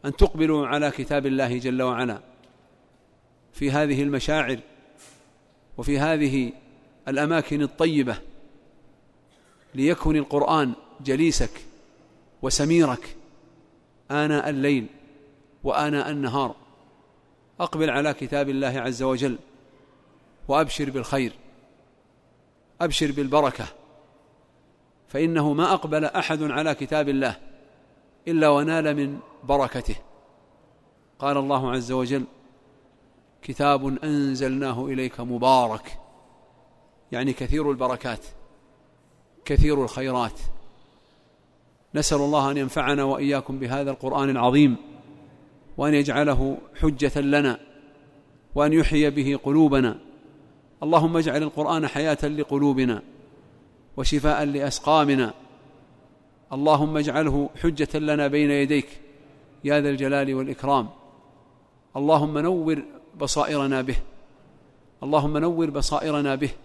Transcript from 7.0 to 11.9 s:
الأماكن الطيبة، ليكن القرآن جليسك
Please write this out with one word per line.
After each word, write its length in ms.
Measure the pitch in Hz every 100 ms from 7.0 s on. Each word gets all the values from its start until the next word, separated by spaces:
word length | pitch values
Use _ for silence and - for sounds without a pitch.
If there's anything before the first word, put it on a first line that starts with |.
| -
الأماكن 540 | 135 147 165 143 147
الطيبة، 560 | 143 - 165 151 127 113 - - - - _ _ - _ _ _ _ _ _ _ _
ليكن 420 | 135 139 170 156 156
القرآن 560 | 139 147 - 160 135 117 - -
جليسك 640 | 135 135 165 135 117 - - - -